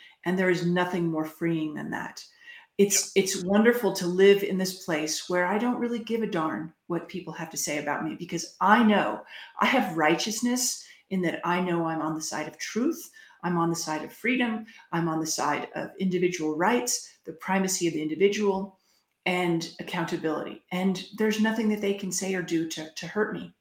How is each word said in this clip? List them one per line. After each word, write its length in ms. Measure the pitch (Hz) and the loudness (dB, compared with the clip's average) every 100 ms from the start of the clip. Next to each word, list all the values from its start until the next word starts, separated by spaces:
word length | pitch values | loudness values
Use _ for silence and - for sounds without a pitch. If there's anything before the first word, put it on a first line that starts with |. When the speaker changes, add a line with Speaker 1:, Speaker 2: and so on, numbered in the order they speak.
| - _ | -20 _
Speaker 1:
and 140 | 175 185 | -2 2
there 120 | 185 | 2
is 160 | 170 175 | 2 2
nothing 400 | 175 180 180 165 | 2 2 0 0
more 180 | 156 | 0
freeing 500 | 156 - 170 165 156 | -4 -2 -2 0 -2
than 160 | 143 147 | -6 -6
that. 340 | - - - - _ - - - - | -6 -8 -12 -18 _ -20 -20 -4 2
It's, 340 | 202 - - | 4 4 2
Speaker 2:
Yep. 100 | 196 | 2
Speaker 1:
it's 180 | 190 - | 2 0
wonderful 480 | 180 202 220 233 196 | 2 6 6 6 2
to 140 | 180 175 | 0 0
live 360 | 180 196 196 | 6 8 8
in 160 | - 190 | 4 0
this 260 | 185 - | -2 -4
place 440 | - 151 156 - - | -4 -2 -2 -4 -2
where 180 | 180 180 | 0 2
I 120 | 214 | 2
don't 200 | 247 240 | 0 0
really 220 | 233 233 | -2 -4
give 220 | - 226 | -4 -2
a 40 | 214 | -2
darn 460 | 175 156 156 160 - - | -2 -2 -4 -8 -12 -6
what 200 | 170 - | -6 -4
people 240 | 180 160 | -10 -10
have 180 | 165 165 | -10 -10
to 60 | 156 | -6
say 220 | - 147 | -4 -4
about 260 | 147 143 | -4 -4
me, 120 | 156 - | -4 -6
because 400 | 170 170 - - | -6 -6 -8 0
I 220 | 185 226 | 6 6
know 400 | 220 196 117 110 - - - - | 6 4 2 -4 -10 -18 -16 0
I 60 | - | 2
have 300 | 254 202 160 | 2 2 2
righteousness 880 | 156 165 226 208 240 254 254 - - - _ | 4 4 0 -2 0 0 -2 -4 -12 -20 _
in 120 | 190 | -2
that 180 | 170 - | 0 0
I 160 | 170 180 | 0 0
know 260 | 180 170 160 | 0 0 0
I'm 160 | 160 | -2
on 120 | 151 | -2
the 60 | 156 | -4
side 280 | 156 - 156 | -6 -6 -6
of 100 | - | -8
truth, 520 | - 214 285 - - - - _ | -6 -2 0 -2 -8 -20 -20 _
I'm 140 | 175 175 | -2 0
on 120 | 165 | 2
the 60 | 165 | 0
side 280 | - 156 | -4 -6
of 80 | 160 | -8
freedom, 540 | - 233 254 240 220 220 - - | -4 -2 0 0 -2 -8 -18 -6
I'm 180 | 165 165 | -2 0
on 120 | 160 | 0
the 60 | 156 | -2
side 420 | - 143 143 - - | -2 0 0 -4 -8
of 140 | - - | -8 -4
individual 560 | 190 175 180 180 156 151 | -2 2 0 0 -2 0
rights, 520 | 190 247 247 - - - | 2 2 0 -4 -8 -16
the 100 | - | -16
primacy 520 | 160 - 190 185 - 170 | -10 -2 0 0 0 0
of 80 | |
the 80 | 151 | -2
individual, 760 | 156 151 196 208 202 190 202 - _ _ _ _ 180 | -4 2 2 4 0 0 -4 -12 _ _ _ _ -4
and 440 | 180 175 165 165 - | 0 0 0 -2 -10
accountability. 840 | - 180 165 165 156 151 - - _ | -8 -6 -4 -4 -2 -4 -6 -12 _
And 340 | 180 190 180 - - | -2 0 -2 -6 -2
there's 240 | 214 214 | 0 2
nothing 280 | 220 220 214 | 2 2 0
that 100 | 208 | 0
they 140 | 202 | 0
can 180 | 202 190 | -2 -4
say 220 | 170 190 | -4 -2
or 80 | 185 | -2
do 260 | 170 165 160 | 0 -2 -2
to, 220 | 160 156 | -6 -10
to 120 | - 165 | -10 -6
hurt 260 | 208 214 | -4 -4
me. 220 | 180 175 - | -4 -10 -16